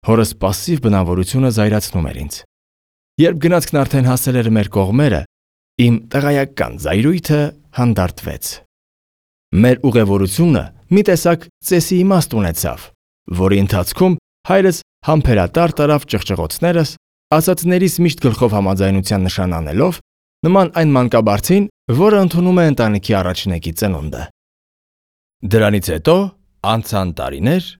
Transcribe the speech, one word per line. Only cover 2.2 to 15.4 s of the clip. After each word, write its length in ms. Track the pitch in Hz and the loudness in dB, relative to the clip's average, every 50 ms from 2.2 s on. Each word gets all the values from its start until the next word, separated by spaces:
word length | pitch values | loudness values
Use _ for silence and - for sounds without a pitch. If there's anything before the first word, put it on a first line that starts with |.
ինձ։ 160 | 73 73 - - - _ _ _ _ _ _ _ _ _ _ _ _ _ _ - | -10 -12 -12 -14 -18 _ _ _ _ _ _ _ _ _ _ _ _ _ _ 2
Երբ 220 | 156 170 185 156 139 | 2 2 2 0 0
գնացքն 360 | 170 175 175 - - - 147 | 0 2 0 0 0 -2 -2
արդեն 260 | 139 123 - 135 127 | -2 0 0 0 2
հասել 320 | 127 127 123 - 135 127 123 | 2 0 0 -2 -2 -2 0
էր 120 | 117 113 110 | 0 2 2
մեր 160 | 107 101 95 | 0 0 0
կողմերը, 500 | - 104 95 92 101 131 147 143 101 73 71 - _ _ _ _ _ _ _ _ _ - | 0 -2 0 0 2 2 2 2 0 -2 -4 -8 _ _ _ _ _ _ _ _ _ 2
իմ 160 | 120 120 117 110 113 | 2 2 2 0 -2
տեղայական 720 | - - 139 139 143 147 139 139 - - - 80 60 60 | -4 -4 -2 0 0 0 0 -2 -4 -4 -6 -6 -6 -6
զայրույթը 640 | - 73 73 80 101 117 147 180 180 165 - 151 147 147 151 - - _ _ _ | -8 -6 -2 -2 0 2 0 0 -2 -2 -2 0 0 0 -2 -6 -12 _ _ _
հանդարտվեց։ 720 | - 123 120 110 101 92 87 - - - - 71 - - - - - _ _ _ _ _ _ _ _ _ _ _ _ _ _ _ _ _ _ - | -2 0 0 0 0 -2 -4 -4 -8 -12 -12 -10 -10 -12 -12 -14 -14 _ _ _ _ _ _ _ _ _ _ _ _ _ _ _ _ _ _ 2
Մեր 300 | 87 113 123 127 123 - | 4 4 4 4 2 0
ուղևորությունը 840 | 135 113 120 110 98 98 98 98 95 - - 165 175 143 95 - - - - _ | 2 2 2 2 2 2 0 0 -2 0 0 2 2 2 0 0 -4 -14 -20 _
մի 180 | _ 180 196 208 | _ 2 2 4
տեսակ 460 | 208 185 165 - 175 170 165 - - _ _ | 4 0 2 2 0 0 0 -4 -16 _ _
ծեսի 380 | - - 190 175 165 - 190 | -4 0 0 0 0 0 0
իմաստ 420 | 180 180 196 196 175 160 - 127 110 | 0 2 2 2 2 0 0 -2 -2
ունեցավ, 480 | 98 87 82 - - 76 62 - - - _ _ _ _ _ _ _ - | -2 -2 -4 -4 -6 -6 -6 -8 -14 -20 _ _ _ _ _ _ _ -8
որի 300 | 90 87 92 95 101 98 | -4 0 2 2 2 2
ընթացքում 580 | 98 98 - 95 90 - - - 185 185 180 - _ _ _ _ _ | 2 0 0 -2 -2 -4 -2 0 2 2 2 -2 _ _ _ _ _
հայրս 340 | - 185 196 190 190 170 - - _ _ _ - | 0 0 2 2 2 0 0 -8 _ _ _ -2
համբերատար 680 | - 156 156 139 - 117 101 | 0 0 2 2 2 2 2